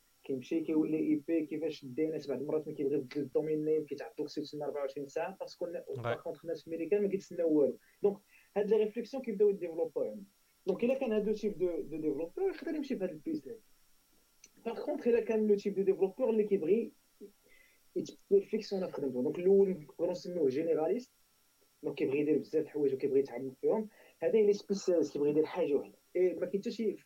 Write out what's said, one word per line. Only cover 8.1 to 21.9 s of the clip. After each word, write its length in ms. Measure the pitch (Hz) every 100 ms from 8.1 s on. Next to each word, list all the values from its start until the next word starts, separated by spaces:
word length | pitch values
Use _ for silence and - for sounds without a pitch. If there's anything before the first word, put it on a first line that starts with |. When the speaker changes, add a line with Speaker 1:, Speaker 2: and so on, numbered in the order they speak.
| 202 _ - _ 196
Speaker 1:
هاد 120 | 202
لي 80 | 220
ريفليكسيون 460 | 214 240 233 269
كيبداو 260 | 233 202 208
يديفلوباو 540 | 190 170 160 165 151
عندهم. 220 | 113 107 98 _ _ _ -
دونك 160 | 185
إلا 100 | 240
كان 180 | 269 254
هاد 140 | 214 196
لو 60 |
تيب 240 | 214 214 160
دو، 240 | 175 160
دو 160 | 131 156
ديفلوبور 520 | 156 - 165 - 381 -
يقدر 200 | 302 302
يمشي 200 | - 202
في 80 |
هاد 60 | 180
البيس 380 | 156 165 151 131
هادي. 140 | 117 _ _ _ _ _ _ _ _ - _ 226
باغ 200 | 226 -
كونطخ 220 | 285 240
إلا 120 | 233
كان 280 | 220 220 214
لو 80 | 202
تيب 200 | 202 190
دو 60 |
ديفلوبور 480 | 190 175 190 - 233
اللي 140 | 220
كيبغي 480 | 202 190 156 220 - - _ - - _ _ - _ _ _ 180
يتبيرفيكسيونا 920 | 160 - - 196 - 220 202 190 170
في 60 |
خدمتو. 280 | 139 139 123
دونك 180 | 143 165
الأول 300 | 180 196 196
نقدرو 420 | 160 - - 175
نسميوه 380 | 175 180 175 135
جينيراليست، 640 | 131 165 151 165 240 - _ _ _ _ _ _ _
دونك 120 | 151